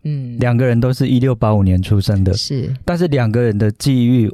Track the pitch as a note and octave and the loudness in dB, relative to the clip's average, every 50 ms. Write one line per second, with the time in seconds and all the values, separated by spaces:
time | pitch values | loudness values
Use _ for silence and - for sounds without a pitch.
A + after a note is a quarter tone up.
0 | - D3+ D3 C#3 C3 A#2+ A#2+ A#2 B2 B2 A#2+ A#2 C3 B2 A#2 A#2 A#2 B2 C3 - | -8 -6 -6 -6 -8 -8 -6 -4 -2 0 0 2 2 2 2 0 0 0 0 -2
1 | C3+ B2+ C3 A#2+ B2+ C3+ B2 - B2 G#2+ G#2+ G#2 G2 F#2+ F#2 F2+ F#2 - G#2+ G2 | 0 0 2 2 2 0 0 0 0 0 2 2 2 2 2 2 0 0 0 0
2 | - - G#2 F#2+ F#2+ F#2+ G2 G#2+ - - C#3+ B2 - - C3 - - - F3 E3+ | 2 0 0 2 2 0 0 -2 -4 -6 -6 -6 -4 -6 -6 -6 -4 -4 -2 0
3 | F3+ D#3+ C#3+ C3 A#2+ A2 G#2+ A#2+ A#2+ A2+ G2+ G#2 A2 G#2+ G#2 - - C#3+ C3+ B2+ | 0 0 0 0 0 0 0 0 0 0 0 0 0 0 -2 -2 -2 0 2 2
4 | A#2+ A#2+ B2+ B2 A2 G2 | 2 2 2 2 2 0